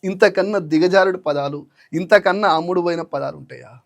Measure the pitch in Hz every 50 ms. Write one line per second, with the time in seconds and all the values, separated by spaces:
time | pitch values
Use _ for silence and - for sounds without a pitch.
0 | - 190 196 185 220 202 - 190 190 202 214 202 175 151 156 156 170 180 180 190
1 | 185 190 185 185 _ 160 147 143 139 143 143 147 147 _ _ _ _ _ - 165
2 | 185 170 214 202 - 196 180 202 208 196 160 160 165 175 185 185 170 175 170 165
3 | 160 160 - 139 139 135 139 147 135 135 131 123 123 127 123 127 _